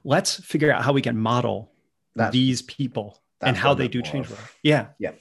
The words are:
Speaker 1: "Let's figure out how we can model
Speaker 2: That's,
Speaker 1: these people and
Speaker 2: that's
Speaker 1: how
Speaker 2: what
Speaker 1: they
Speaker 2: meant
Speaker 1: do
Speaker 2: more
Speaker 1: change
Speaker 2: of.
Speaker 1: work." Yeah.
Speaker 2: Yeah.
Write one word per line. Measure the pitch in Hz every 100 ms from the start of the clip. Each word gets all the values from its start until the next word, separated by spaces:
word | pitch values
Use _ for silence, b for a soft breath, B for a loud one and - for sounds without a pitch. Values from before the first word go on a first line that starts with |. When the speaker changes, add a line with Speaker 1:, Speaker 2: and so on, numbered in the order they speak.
Speaker 1:
"Let's | - 156 - -
figure | - 160 147
out | 117
how | 123
we | 139
can | 123 117
model | 110 123 117 101 117 _ _ _ _ -
Speaker 2:
That's, | 110
Speaker 1:
these | 127 131 120
people | - - 127 120 104 - _ -
and | 135 107
Speaker 2:
that's |
Speaker 1:
how | 139
Speaker 2:
what | 139
Speaker 1:
they |
Speaker 2:
meant | 127
Speaker 1:
do | 123
Speaker 2:
more | 120
Speaker 1:
change | 143 113
Speaker 2:
of. |
Speaker 1:
work." | 104 - -
Yeah. | 151 147 107 -
Speaker 2:
Yeah. | 98 -